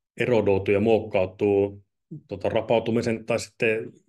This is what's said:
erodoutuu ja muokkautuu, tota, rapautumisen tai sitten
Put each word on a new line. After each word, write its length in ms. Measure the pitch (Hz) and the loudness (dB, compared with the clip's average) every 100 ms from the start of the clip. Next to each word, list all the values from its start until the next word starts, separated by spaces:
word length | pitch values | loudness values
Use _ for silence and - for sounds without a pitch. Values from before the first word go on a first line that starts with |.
| _ - | _ -6
erodoutuu 560 | 120 117 101 95 98 | 0 2 2 0 2
ja 60 | 101 | 2
muokkautuu, 1040 | 110 107 110 101 92 - 104 98 101 101 _ _ _ 156 - | 4 2 2 -2 -2 0 2 2 0 -4 _ _ _ -20 -14
tota, 220 | 98 101 | -6 -2
rapautumisen 760 | 113 - 117 117 113 113 113 - | -2 0 0 2 -2 -2 -4 -4
tai 140 | 117 | -4
sitten 520 | - _ 117 110 92 - | -4 _ -2 -2 -6 -16